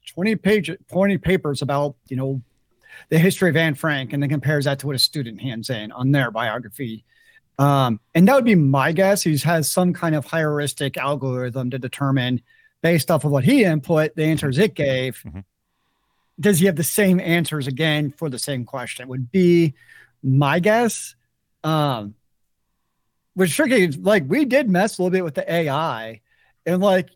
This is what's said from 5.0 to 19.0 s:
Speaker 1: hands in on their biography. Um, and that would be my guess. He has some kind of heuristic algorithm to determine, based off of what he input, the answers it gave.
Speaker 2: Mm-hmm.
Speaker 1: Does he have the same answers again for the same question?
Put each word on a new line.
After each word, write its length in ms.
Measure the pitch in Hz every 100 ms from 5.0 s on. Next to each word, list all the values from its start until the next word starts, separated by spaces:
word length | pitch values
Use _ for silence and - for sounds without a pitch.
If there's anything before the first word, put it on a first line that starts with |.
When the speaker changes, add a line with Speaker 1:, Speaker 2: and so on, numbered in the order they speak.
| - 156 117 101
Speaker 1:
hands 280 | 127 113 110
in 200 | 120 107
on 200 | - 131
their 180 | 143 123
biography. 760 | 110 117 110 110 - 127 110 - _ _ _ _ -
Um, 420 | 139 143 127 107 _
and 140 | 165 190
that 80 | 277
would 100 | 240
be 100 | 196
my 360 | 139 139 135
guess. 320 | 165 190 202
He 120 | 170 151
has 300 | 147 170 147
some 200 | - 180
kind 220 | 170 170
of 160 | 156 -
heuristic 680 | 165 156 147 147 - 139 -
algorithm 760 | 135 143 135 127 127 123 123
to 80 | 135
determine, 600 | 135 - 139 135 123 127 - _ _ _
based 280 | 165 170 -
off 160 | 160 147
of 60 |
what 120 | 139
he 200 | 139 277
input, 520 | 196 156 - 160 156 -
the 100 | 156
answers 320 | 156 143 127
it 180 | 208 -
gave. 460 | 143 131 131 120 -
Speaker 2:
Mm-hmm. 140 | 85 98 _ _ _ _ _ _ _ _ -
Speaker 1:
Does 200 | 196 180
he 60 | 196
have 100 | 175
the 80 |
same 360 | 160 - 202 180
answers 460 | 175 170 165 151 135
again 440 | 135 160 151 147
for 180 | - 160
the 100 | 123
same 260 | - 135 120
question? 420 | 135 117 -